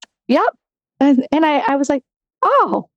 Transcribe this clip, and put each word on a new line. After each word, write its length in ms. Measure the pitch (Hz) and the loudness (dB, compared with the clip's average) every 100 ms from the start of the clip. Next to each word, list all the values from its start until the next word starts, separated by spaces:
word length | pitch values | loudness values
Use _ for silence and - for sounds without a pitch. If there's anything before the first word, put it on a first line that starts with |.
| - _ - | -20 _ -2
"Yep." 280 | 285 440 - _ _ _ _ | 0 0 -4 _ _ _ _
And, 280 | 277 262 - | 2 2 0
and 140 | 302 | -2
I, 140 | 311 285 | 0 0
I 180 | - 277 | -2 -2
was 140 | 285 | -2
like, 140 | 277 - _ _ _ | -4 -8 _ _ _
"Oh, 480 | 508 539 403 - - | 0 2 0 -4 -8